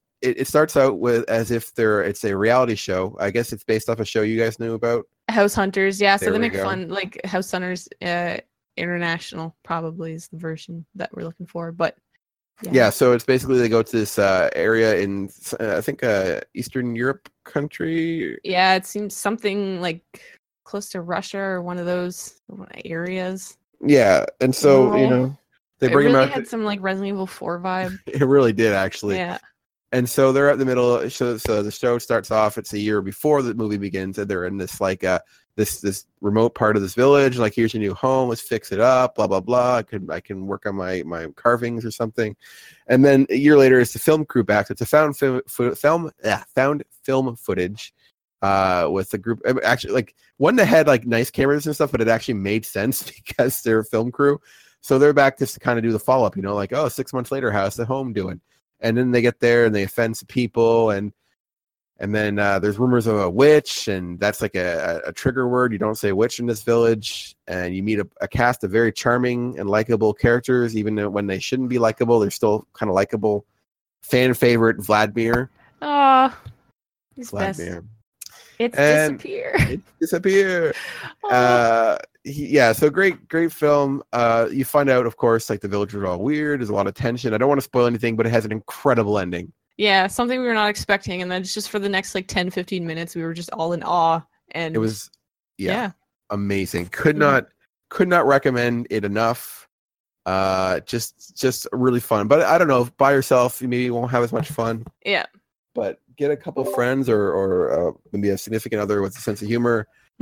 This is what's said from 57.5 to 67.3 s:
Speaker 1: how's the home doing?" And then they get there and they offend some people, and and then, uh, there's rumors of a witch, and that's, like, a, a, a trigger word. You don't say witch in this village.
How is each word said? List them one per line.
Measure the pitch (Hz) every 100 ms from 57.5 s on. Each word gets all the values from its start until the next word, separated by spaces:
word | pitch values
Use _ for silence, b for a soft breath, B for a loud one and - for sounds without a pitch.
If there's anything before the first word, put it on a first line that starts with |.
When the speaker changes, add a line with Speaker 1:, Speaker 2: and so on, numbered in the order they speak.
Speaker 1:
how's | 101 98 -
the | 113
home | 131 131
doing?" | 104 92 87 _ _ _ -
And | 117 117
then | 127
they | 123
get | 120 -
there | 120 120 117
and | 104
they |
offend | 98 - 113 110
some | -
people, | 127 120 120 113 117 110
and | 101 104 - _ _ _ _ _ _ _ -
and | 101
then, | 107 107 101
uh, | 101 98
there's | 104 101
rumors | 127 123 113
of | 107
a | 92
witch, | 95 143 151 - - -
and | 95 90 87
that's, | 101 -
like, | 107 95
a, | 90 82 85 82 78
a, |
a |
trigger | - 131 131 123
word. | 127 127
You | 104
don't | 110 107
say | 104
witch | 95 120 -
in | 120
this | 107
village. | - 117 117 113 104 - -